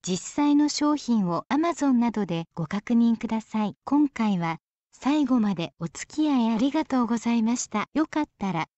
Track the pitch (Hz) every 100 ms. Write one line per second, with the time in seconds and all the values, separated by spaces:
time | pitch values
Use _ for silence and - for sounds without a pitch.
0 | - 185 - - 294 294 294 - 294 294
1 | - 233 175 165 - 277 339 330 285 240
2 | 233 208 180 170 165 - 160 202 - 233
3 | 233 226 226 226 - 220 208 - - 285
4 | 294 - 214 185 165 165 _ _ _ -
5 | 254 302 262 254 208 170 165 _ 165 -
6 | - - 302 262 226 226 269 311 311 254
7 | 226 233 233 233 220 240 - 214 185 285
8 | 311 311 294 _ 196 170 156